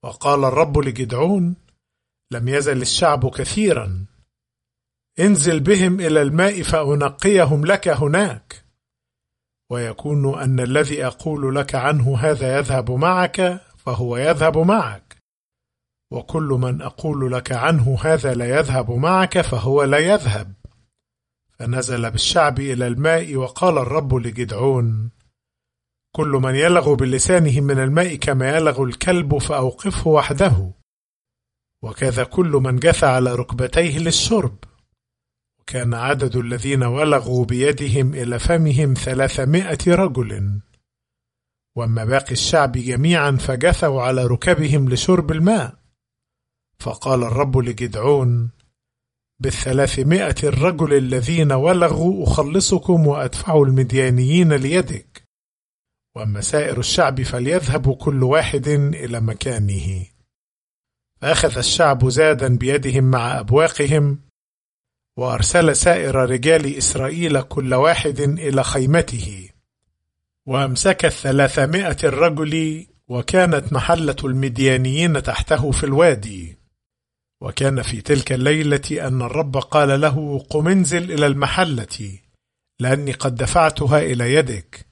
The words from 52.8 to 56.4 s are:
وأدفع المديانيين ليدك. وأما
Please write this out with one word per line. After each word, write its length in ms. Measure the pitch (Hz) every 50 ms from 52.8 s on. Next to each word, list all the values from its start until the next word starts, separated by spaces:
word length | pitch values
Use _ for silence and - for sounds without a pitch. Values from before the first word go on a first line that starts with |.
| - - 180 165 156
وأدفع 500 | 147 143 151 135 127 - - - - 160
المديانيين 960 | 151 143 135 131 131 131 110 117 135 131 127 123 127 127 131 151 180 185 160
ليدك. 720 | 151 139 131 135 160 185 180 - 156 - - _ _ - _ _ _ _ _ _ _ _ _ _ _ _ _ _ _ _ _ _ _
وأما 240 | 113 110 110 104 104